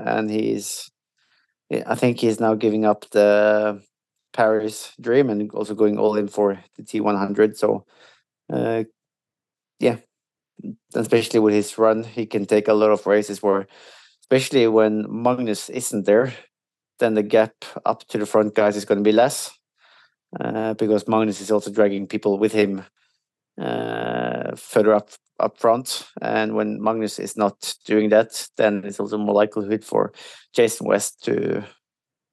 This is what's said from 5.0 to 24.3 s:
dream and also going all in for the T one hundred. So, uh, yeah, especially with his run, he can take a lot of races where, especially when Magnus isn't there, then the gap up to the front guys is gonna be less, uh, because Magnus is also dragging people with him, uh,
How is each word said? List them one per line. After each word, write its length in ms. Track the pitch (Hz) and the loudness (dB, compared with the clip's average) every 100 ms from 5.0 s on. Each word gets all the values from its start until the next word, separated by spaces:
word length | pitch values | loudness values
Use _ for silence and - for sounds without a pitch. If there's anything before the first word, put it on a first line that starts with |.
dream 280 | 120 127 135 | 0 2 2
and 220 | 104 104 | 0 -4
also 220 | - 107 | -6 -6
going 240 | 104 107 104 | 0 2 2
all 180 | 104 107 | 0 0
in 120 | 101 | -2
for 320 | 104 104 95 - - | 0 0 0 -10 -20
the 60 | |
T 180 | - 110 | -8 -4
one 160 | 104 101 | -2 0
hundred. 400 | 101 101 107 107 | -2 2 0 2
So, 280 | 110 104 - _ _ _ _ _ - | -2 -2 -6 _ _ _ _ _ -8
uh, 320 | 127 117 113 107 _ _ _ _ _ _ _ _ - | -4 -2 -4 -6 _ _ _ _ _ _ _ _ -2
yeah, 180 | 120 110 _ _ _ _ _ _ 101 107 _ | 0 0 _ _ _ _ _ _ -16 -16 _
especially 460 | 117 110 120 107 117 | -6 0 0 2 2
with 140 | 107 | 4
his 240 | 104 101 - | 2 0 2
run, 260 | 110 110 | 2 2
he 220 | 113 123 110 | -4 -8 -6
can 200 | 110 98 | -4 0
take 220 | 107 104 | 0 4
a 60 | |
lot 180 | 107 107 | 4 4
of 160 | 104 95 | 2 2
races 340 | 104 104 98 | 0 0 -4
where, 260 | 104 98 98 - - - _ _ | -2 -2 -4 -16 -20 -20 _ _
especially 460 | - 131 131 139 113 | 0 0 2 2 4
when 380 | 110 107 107 104 | 4 4 2 -4
Magnus 600 | 110 120 127 117 101 - | -2 0 0 -2 -6 -6
isn't 360 | 127 - 104 98 | -8 -6 -2 2
there, 280 | 107 131 - - _ _ _ _ - | 4 2 -4 -20 _ _ _ _ -2
then 160 | 120 107 | 0 0
the 80 | |
gap 320 | 101 113 110 - - - - | 2 2 2 -2 -16 -8 -4
up 220 | 113 - | -4 -4
to 80 | 110 | -6
the 80 | 107 | 0
front 300 | 110 107 110 | 0 2 2
guys 220 | 104 104 | 0 0
is 80 | 98 | -2
gonna 160 | 101 | 0
be 100 | 104 | 4
less, 400 | 107 131 - - - _ _ _ _ _ _ _ - | 4 4 0 -12 -16 _ _ _ _ _ _ _ -10
uh, 340 | - 110 110 | -6 -4 -4
because 340 | 107 107 107 113 | -2 0 0 2
Magnus 340 | 110 110 98 | 0 0 -2
is 100 | 98 | -2
also 200 | 104 104 | -2 0
dragging 360 | 104 104 98 98 | 2 2 0 -6
people 300 | 107 107 98 | -4 0 2
with 140 | 107 | 2
him, 300 | 107 101 95 - _ _ _ _ _ _ - | 2 0 -2 -10 _ _ _ _ _ _ -10
uh, 920 | 62 58 57 58 58 60 60 | -6 -6 -6 -6 -6 -4 -4